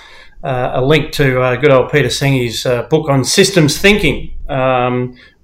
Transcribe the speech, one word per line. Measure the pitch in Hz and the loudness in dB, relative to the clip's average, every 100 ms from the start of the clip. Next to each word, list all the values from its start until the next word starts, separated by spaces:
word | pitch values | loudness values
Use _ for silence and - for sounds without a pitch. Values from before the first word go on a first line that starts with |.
| - - - - | -20 -20 -20 -12
uh, | 151 127 127 - | -6 -4 -2 -2
a | |
link | 131 156 151 | 2 2 0
to, | - 135 127 | 0 0 2
uh, | 127 120 | 0 2
good | 147 | 4
old | 131 123 | 4 2
Peter | 151 120 | 0 -2
Sengi's, | - 139 135 120 107 131 | -2 0 0 -2 -4 -4
uh, | 120 | -4
book | - 156 139 | 0 -2 0
on | 139 | 0
systems | 123 - 190 170 147 - | 0 2 2 4 2 2
thinking, | 196 208 147 110 - - - | 2 2 0 -2 -6 -8 -6
um, | 135 131 127 123 123 123 - - _ | -2 0 0 0 -2 -4 -10 -20 _